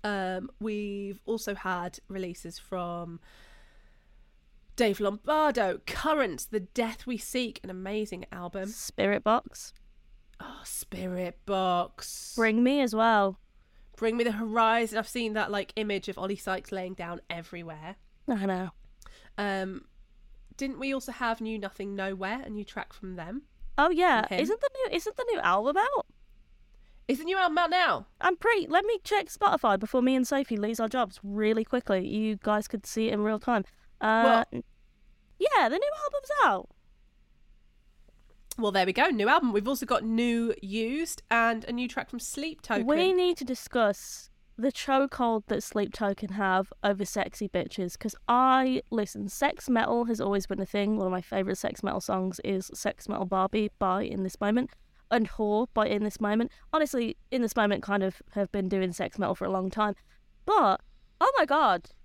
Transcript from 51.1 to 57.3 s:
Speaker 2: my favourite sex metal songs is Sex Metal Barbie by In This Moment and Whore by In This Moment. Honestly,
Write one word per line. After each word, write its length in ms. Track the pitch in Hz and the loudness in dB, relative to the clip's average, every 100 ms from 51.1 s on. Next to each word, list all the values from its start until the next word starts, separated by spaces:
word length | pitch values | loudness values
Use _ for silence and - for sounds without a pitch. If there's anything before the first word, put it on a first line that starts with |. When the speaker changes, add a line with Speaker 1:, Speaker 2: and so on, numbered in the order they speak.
Speaker 2:
my 80 | 180 | -2
favourite 380 | 175 190 190 190 | -4 -2 -2 -2
sex 240 | - - | -4 -4
metal 180 | 196 190 | -4 -4
songs 400 | - 190 185 180 | -2 -2 -2 -4
is 260 | - 190 190 | -4 -4 -4
Sex 340 | - 202 - - | -6 -6 -6 -8
Metal 160 | 202 185 | -6 -2
Barbie 440 | 190 190 214 208 _ | 0 2 0 -2 _
by 260 | 196 185 | 0 0
In 180 | - 190 | -2 -4
This 180 | 190 - | -6 -2
Moment 300 | 208 226 262 - _ _ _ | 0 2 0 -8 _ _ _
and 180 | 240 220 | 2 2
Whore 380 | - 208 214 247 | 0 0 2 2
by 120 | - 214 | 2 2
In 140 | 208 | 2
This 140 | 208 - | -2 -2
Moment. 320 | 208 214 240 - - | 0 2 0 -4 -2
Honestly, 460 | 311 302 262 233 - - | 0 2 0 -2 -6 -4